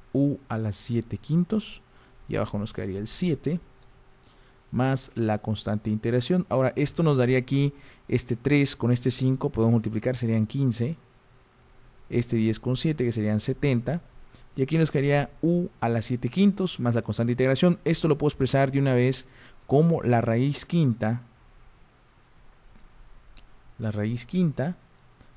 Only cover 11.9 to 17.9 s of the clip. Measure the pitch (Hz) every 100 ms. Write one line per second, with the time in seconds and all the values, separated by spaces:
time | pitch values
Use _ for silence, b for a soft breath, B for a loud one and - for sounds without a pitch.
11.9 | - - 120 120 117 110 110 123 127 160
12.9 | 151 120 110 107 107 - 131 143 120 120
13.9 | 170 - - B B B - 131 160 156
14.9 | 147 139 143 139 - 160 175 180 - 117
15.9 | 117 - 123 120 180 202 196 185 - 123
16.9 | 117 - 110 117 123 131 135 180 170 156